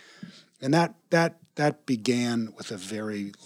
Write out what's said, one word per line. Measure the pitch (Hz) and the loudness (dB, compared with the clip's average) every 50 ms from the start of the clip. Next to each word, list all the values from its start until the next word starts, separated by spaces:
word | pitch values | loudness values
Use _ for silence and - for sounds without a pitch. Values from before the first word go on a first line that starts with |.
| - - - - - - - - - _ _ _ | -20 -20 -20 -20 -20 -20 -20 -20 -20 _ _ _
And | 135 131 151 | 0 2 4
that, | 170 175 165 - _ _ _ | 4 4 2 -2 _ _ _
that, | 175 165 170 165 - - _ _ _ | 4 4 4 2 0 -6 _ _ _
that | - 147 151 151 - _ | 0 0 0 0 -2 _
began | - 127 110 101 123 120 123 120 120 120 117 113 107 98 | -2 -2 0 0 0 0 2 0 0 0 -2 -2 -4 -8
with | - - - | -12 -12 -10
a | 113 | -10
very | 92 92 98 110 107 107 107 107 101 101 101 101 - - | -10 -10 -10 -8 -8 -6 -6 -6 -6 -6 -8 -10 -14 -14